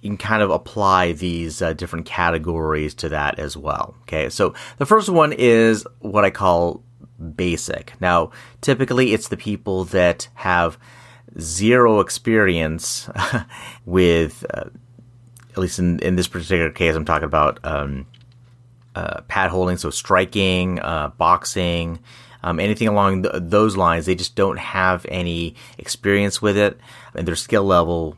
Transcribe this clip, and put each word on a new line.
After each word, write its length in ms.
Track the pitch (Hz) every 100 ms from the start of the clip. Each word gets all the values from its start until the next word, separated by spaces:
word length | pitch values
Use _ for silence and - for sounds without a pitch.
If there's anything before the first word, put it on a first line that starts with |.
you 100 | 98
can 60 | 101
kind 240 | 104 110
of 80 | 101
apply 600 | 87 - - 101 92 87
these, 500 | 78 90 85 82 76
uh, 120 | 87
different 320 | 80 87 82 80
categories 880 | - 85 82 80 82 78 76 76
to 160 | - 80
that 280 | 76 71 -
as 200 | 73 71
well. 380 | 73 - - -
Okay, 260 | - 78 69
so 240 | - - - - -
the 80 | 139
first 240 | 220 208
one 240 | 175 151
is 520 | 151 123 117 113 110 - _
what 240 | 110 101
I 60 | 101
call 540 | - 98 87 85 - - _ - - 82 78
basic. 580 | 90 82 - - - -
Now, 320 | 92 87 82 - - -
typically 520 | - 123 131 127 127
it's 140 | 110 -
the 100 | -
people 480 | - 101 - 95 87
that 440 | 95 87 85 - -
have 420 | 92 87 85 - - - - - - -
zero 600 | 82 82 107 123 120 107
experience 1080 | 95 - - 113 101 85 80 82 - - - - - 120 -
<laughs> 380 | - - - -
with, 600 | 90 90 82 80 - -
uh, 160 | - - - _ - - _ - - -
at 60 | -
least 220 | 90 -
in, 200 | 90 85
in 160 | - 92
this 120 | 90
particular 420 | 87 80 92 80
case, 260 | - 85 80
I'm 100 | 78
talking 200 | 78 76
about, 340 | 78 73 64
um, 440 | 80 76 71 67 67 - - _ _ _ _ _ _ -
uh, 260 | 85 - -
pad 240 | 101 95
holding, 260 | 92 90 90
so 120 | 80
striking, 920 | - - 92 95 104 95 92 92 90
uh, 300 | - 82 76 -
boxing, 840 | 85 87 - - 87 85 85 85 - - - -
um, 180 | 87 82
anything 280 | 101 107 110
along 360 | 104 98 95
th-, 120 | 92 -
those 400 | 85 104 110 95
lines. 280 | 87 82 82
They 100 | 90
just 200 | - -
don't 220 | 98 -
have 480 | - 98 92 90 -
any 460 | 90 87 85 85 - - -
experience 640 | - - 101 101 101 -
with 160 | 107 101
it, 220 | 104 - - - -
and 140 | - 87
their 80 | 85
skill 280 | - 110
level 540 | 98 90 82 85 80